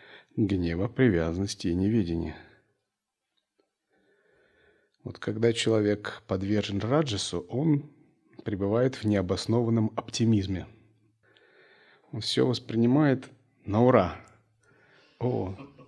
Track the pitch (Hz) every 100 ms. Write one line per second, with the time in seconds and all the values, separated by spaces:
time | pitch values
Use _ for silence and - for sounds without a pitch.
0 | - - _ - 104 95 85 85 101 -
1 | 131 87 82 85 98 - - 87 98 117
2 | 87 82 82 - - _ _ _ _ _
3 | _ _ _ _ _ _ _ _ _ _
4 | _ _ _ _ _ _ _ _ _ _
5 | - - - 110 117 113 - 110 104 104
6 | - - - 98 98 104 101 101 107 143
7 | 147 101 - 87 87 117 160 143 - _
8 | _ _ _ - - 101 98 113 131 127
9 | 107 101 92 95 - 113 117 113 107 -
10 | - - 113 110 95 90 - - _ _
11 | _ _ _ _ _ _ _ _ _ _
12 | _ 120 - - 127 120 - 113 117 135
13 | 151 131 - - _ _ - 101 123 123
14 | 90 - - _ _ _ _ _ _ _
15 | _ _ 120 117 95 95 - -